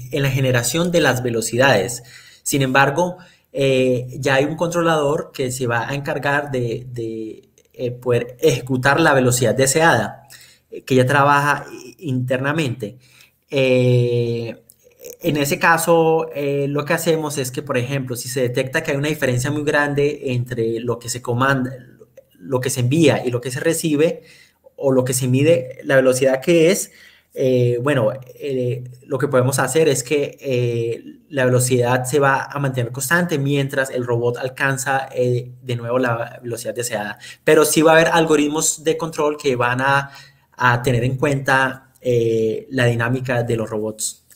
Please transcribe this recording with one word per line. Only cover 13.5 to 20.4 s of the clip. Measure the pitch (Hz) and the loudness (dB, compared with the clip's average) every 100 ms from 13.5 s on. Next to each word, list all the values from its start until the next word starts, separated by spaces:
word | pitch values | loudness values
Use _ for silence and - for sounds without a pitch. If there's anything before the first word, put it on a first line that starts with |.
| 143 131 127 123 123 120 120 120 117 117 - _ _ _ _ - - | 0 2 4 4 4 2 0 -2 -4 -8 -12 _ _ _ _ -18 -8
en | 175 147 | -4 -2
ese | 143 175 | -2 2
caso, | 180 165 170 165 160 160 160 - | 2 4 4 4 4 2 -2 -4
eh, | 143 139 139 | -4 -2 -2
lo | 143 | -2
que | 151 | -2
hacemos | 165 165 160 151 143 | -2 0 0 -2 -6
es | 127 | -6
que, | - | -6
por | 143 127 | -4 -2
ejemplo, | 120 139 127 120 | -2 -4 -4 -8
si | 123 | -6
se | 139 | -2
detecta | 120 127 131 160 | -2 0 -2 -2
que | 160 | -2
hay | 139 | -2
una | 151 | -2
diferencia | 156 131 120 143 | -2 0 0 0
muy | 151 | -2
grande | 147 147 143 143 143 147 131 | 0 2 2 2 0 -2 -4
entre | 123 | -4